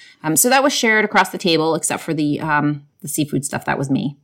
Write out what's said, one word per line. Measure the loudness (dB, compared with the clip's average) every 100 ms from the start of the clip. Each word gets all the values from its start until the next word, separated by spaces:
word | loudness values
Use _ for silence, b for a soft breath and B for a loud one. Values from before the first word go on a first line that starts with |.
| B B
Um, | -2 2
so | 4
that | 4
was | 2
shared | 2 2 2 2
across | 2 2
the | 0
table, | 0 2 2 0
except | -2 -4
for | -4
the, | -2 -2 -2
um, | 0 0 0 -2 -8 _
the | -8
seafood | -4 -2 -4 -4
stuff. | -6 -4
That | -4
was | -2
me. | -2 -4 -10